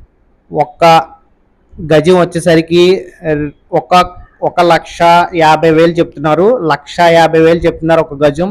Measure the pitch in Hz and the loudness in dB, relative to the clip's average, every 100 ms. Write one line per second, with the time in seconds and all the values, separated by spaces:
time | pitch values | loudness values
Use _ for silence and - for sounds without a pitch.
0 | - _ _ _ _ 156 143 - 165 165 | -20 _ _ _ _ -8 -6 0 2 4
1 | 165 - _ _ _ _ _ - 156 156 | 0 -10 _ _ _ _ _ -12 -2 0
2 | 151 180 175 170 165 165 165 175 180 190 | 2 2 0 -2 0 0 0 0 2 0
3 | - - 165 151 147 - _ 165 - 180 | -6 -12 -6 -6 -6 -12 _ -6 0 0
4 | 175 - - _ 156 - 175 160 - - | 0 -6 -20 _ -6 -2 0 0 -4 -2
5 | 170 170 175 175 156 156 165 160 170 170 | 2 2 0 0 0 2 2 2 2 0
6 | 160 - 156 151 202 254 160 143 - - | -4 -6 -4 0 0 0 -2 -6 -6 -2
7 | 170 165 160 160 160 170 160 160 160 165 | 2 4 2 2 2 0 -2 -4 -2 -2
8 | 156 139 147 143 185 | -2 -2 -2 -2 -6